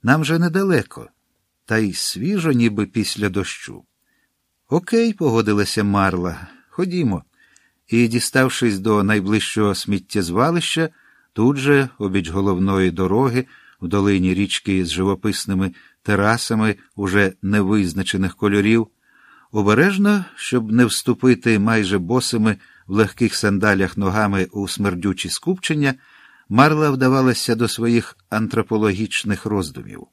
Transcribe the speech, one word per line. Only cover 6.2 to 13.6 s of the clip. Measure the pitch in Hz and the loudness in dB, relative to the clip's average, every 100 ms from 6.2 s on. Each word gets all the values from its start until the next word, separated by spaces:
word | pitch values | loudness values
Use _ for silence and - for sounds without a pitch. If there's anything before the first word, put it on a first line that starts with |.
| 90 85 90 - _ | -6 -8 -16 -20 _
«ходімо». | - 185 180 139 85 - _ _ _ _ _ _ | -6 -4 0 -2 -2 -8 _ _ _ _ _ _
І, | 117 117 | 2 2
діставшись | 120 - 135 131 - 120 98 | 0 0 0 0 2 -2 0
до | 107 104 | 0 2
найближчого | 101 107 95 107 - - 104 95 | 2 0 0 -2 -2 -2 0 -2
сміттєзвалища, | - 101 - 107 85 90 143 170 - 165 165 _ _ _ _ | -4 -6 -4 -4 -2 0 0 0 -2 -4 -4 _ _ _ _
тут | - 117 143 | 0 0 2
же, | 139 143 131 - | 2 2 0 -6
обіч | 101 98 82 | -2 -2 -2
головної | 92 98 90 95 98 92 | -2 0 0 0 2 0
дороги, | 85 92 104 135 123 127 - | 0 0 2 2 0 -6 -16